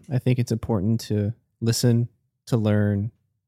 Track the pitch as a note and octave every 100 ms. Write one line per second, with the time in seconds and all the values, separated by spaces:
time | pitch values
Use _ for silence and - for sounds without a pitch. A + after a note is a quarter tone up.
0 | - B2+ B2+ B2 A#2 A2+ - G#2+ G#2 A2+
1 | - G#2 G#2 - _ - A2+ A2+ B2 A#2
2 | A#2 _ _ _ - A#2 G#2+ G#2 G#2 G2+
3 | A2 _ _ _